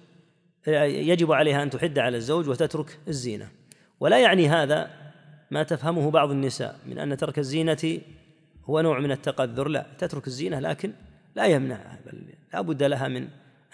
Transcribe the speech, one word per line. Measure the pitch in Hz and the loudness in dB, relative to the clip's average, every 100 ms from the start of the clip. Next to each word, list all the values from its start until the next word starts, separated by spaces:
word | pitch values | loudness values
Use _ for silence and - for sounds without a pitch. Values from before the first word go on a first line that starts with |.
| - _ _ _ _ _ 151 | -20 _ _ _ _ _ 0
يجب | 147 147 135 151 175 160 | 2 2 2 2 4 4
عليها | 143 151 143 | 4 4 4
أن | 143 | 0
تحد | 131 165 143 | -2 -2 0
على | 120 120 | 0 0
الزوج | 117 170 147 | -2 -2 0
وتترك | 123 156 156 151 - - | 0 0 -2 -8 -10 -8
الزينة. | 139 120 104 101 - _ - _ - | -6 -6 -8 -12 -20 _ -20 _ -2
ولا | 143 247 | 4 6
يعني | 220 185 147 | 6 6 4
هذا | 165 139 151 - - - - - - - | 4 2 0 -2 -12 -20 -20 -20 -20 -6
ما | 147 | -4
تفهمه | 151 156 156 170 147 | -2 -2 -2 0 4
بعض | 143 143 | 4 4
النساء | 139 135 - 117 - 127 | 2 -2 -4 -8 -10 -12
من | 127 | -8
أن | 147 139 | -6 -4
ترك | 143 147 | -4 -4
الزينة | 131 160 160 151 160 165 - - _ _ _ - - | -4 0 0 0 -2 -4 -10 -20 _ _ _ -16 -2
هو | 156 | 2
نوع | 165 131 | 2 2
من | 143 | 0
التقذر، | 131 143 139 127 120 143 | -2 -4 -2 -2 -2 -2
لا، | 139 - - | -4 -6 -8
تترك | 175 143 135 | -6 -6 -10
الزينة | 127 180 139 | -6 -6 -4
لكن | 160 143 208 - - - _ - | -4 -6 -8 -10 -20 -20 _ 0
لا | 208 | 2
يمنعها، | 143 131 107 - - - | 4 2 -6 -12 -18 -18
بل | - - - - | -18 -20 -20 -12
لا | 175 | -6
بد | 175 139 | -4 0
لها | 139 131 135 | 0 0 -4
من | 127 127 - _ _ _ | -6 -8 -14 _ _ _